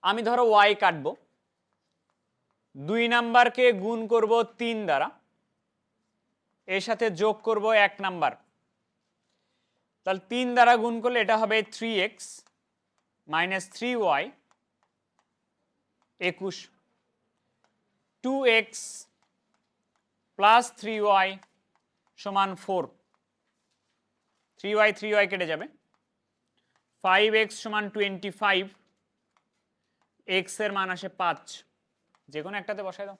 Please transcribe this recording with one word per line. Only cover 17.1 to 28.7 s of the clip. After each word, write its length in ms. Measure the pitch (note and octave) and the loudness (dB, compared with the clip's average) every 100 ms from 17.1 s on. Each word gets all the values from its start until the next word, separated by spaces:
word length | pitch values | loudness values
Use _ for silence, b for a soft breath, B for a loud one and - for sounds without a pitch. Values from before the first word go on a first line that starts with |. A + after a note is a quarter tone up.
| _ _ _ _ _ _ _ _ _ _ _ | _ _ _ _ _ _ _ _ _ _ _
টু 100 | B3+ C4+ B3+ A3+ | -6 0 2 2
এক্স 220 | G#3 - - - - _ _ _ _ _ _ _ _ _ _ _ _ - | 0 -12 -16 -18 -20 _ _ _ _ _ _ _ _ _ _ _ _ 0
প্লাস 260 | G3+ A3+ B3 - | 4 4 2 -10
থ্রি 160 | G#3 A3 G#3 | -10 -4 2
ওয়াই 240 | G3 F#3+ F#3+ _ _ _ _ _ _ _ _ | 2 2 -4 _ _ _ _ _ _ _ _
সমান 280 | G3+ G3 G3 F#3 | -4 -2 -2 -4
ফোর, 200 | - F#3 D3 _ _ _ _ _ _ _ _ _ _ _ _ _ _ _ _ _ | -6 -6 -6 _ _ _ _ _ _ _ _ _ _ _ _ _ _ _ _ _
থ্রি 100 | G3 G#3 | -4 2
ওয়াই, 140 | G#3+ G3+ | 2 0
থ্রি 120 | G#3+ | -2
ওয়াই 120 | G#3 G3 | 0 0
কেটে 160 | F#3+ F3 | -2 -6
যাবে, 140 | D#3 B3+ _ _ _ _ _ _ _ _ _ _ _ _ _ | -6 -8 _ _ _ _ _ _ _ _ _ _ _ _ _
ফাইভ 240 | F#3 F#3+ G#3+ A3 | 2 4 4 2
এক্স 140 | G#3+ - | 0 -4
সমান 220 | A3+ G#3+ G#3 G#3+ | -8 -6 -6 -4
টোয়েন্টি 360 | G3+ F#3+ G3 - | -4 -4 -10 -4
ফাইভ, 200 | G#3 F#3+ F#3+ | 0 0 -2